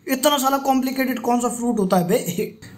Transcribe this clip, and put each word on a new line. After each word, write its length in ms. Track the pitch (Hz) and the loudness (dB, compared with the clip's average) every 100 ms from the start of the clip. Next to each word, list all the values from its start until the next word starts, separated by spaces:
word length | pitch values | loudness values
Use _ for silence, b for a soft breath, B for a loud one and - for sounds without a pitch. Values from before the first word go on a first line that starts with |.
| - | -4
इतना 300 | 262 294 285 | 0 2 2
साला 200 | 269 269 | 2 0
complicated 640 | 269 262 262 262 262 226 | 2 0 0 -2 -2 -2
कौन 200 | 220 240 | 0 0
सा 100 | 240 | 0
फ्रूट 300 | - 240 208 | -2 -2 0
होता 180 | 185 185 | 2 2
है 100 | 175 | 2
बे? 520 | 175 - - - - B | 0 0 -6 -6 -10 B